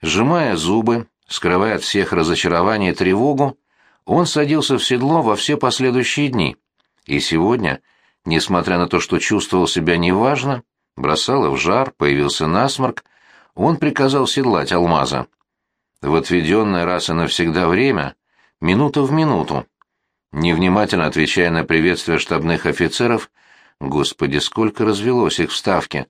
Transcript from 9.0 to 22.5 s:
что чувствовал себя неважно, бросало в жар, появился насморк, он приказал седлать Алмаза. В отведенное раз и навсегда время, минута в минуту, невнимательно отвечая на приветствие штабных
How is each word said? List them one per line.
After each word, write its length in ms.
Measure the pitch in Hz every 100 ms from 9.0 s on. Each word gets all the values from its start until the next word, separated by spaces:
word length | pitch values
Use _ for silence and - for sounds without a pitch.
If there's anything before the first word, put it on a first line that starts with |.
что 180 | - 87
чувствовал 480 | - 104 - 92 82
себя 300 | - 80 85
неважно, 680 | 87 92 123 143 131 127 - _ _ -
бросало 540 | 67 76 - 135 92
в 80 | 69
жар, 340 | 73 107 131
появился 560 | _ 73 71 71 - 78
насморк, 560 | 87 135 135 131 - _ _ _ - _ -
он 200 | 113 156
приказал 500 | 151 139 135 139 127
седлать 460 | - 131 95 71
Алмаза. 560 | 87 87 80 65 67 64 _ _ _ _ _ _ _
В 140 | 69 80
отведенное 680 | - 87 78 101 107 92 85
раз 240 | 87 -
и 40 |
навсегда 540 | 85 82 - 85 80 87
время, 480 | 92 135 110 71 - _ _ _ _
минута 400 | 80 95 147 -
в 100 | 135
минуту, 540 | 151 160 110 151 143 - _ _ _ _ _ _
невнимательно 760 | 73 85 82 92 95 104 98 78
отвечая 420 | 78 76 - 87
на 140 | 82 78
приветствие 540 | 82 80 87 - 80
штабных 460 | - 82 80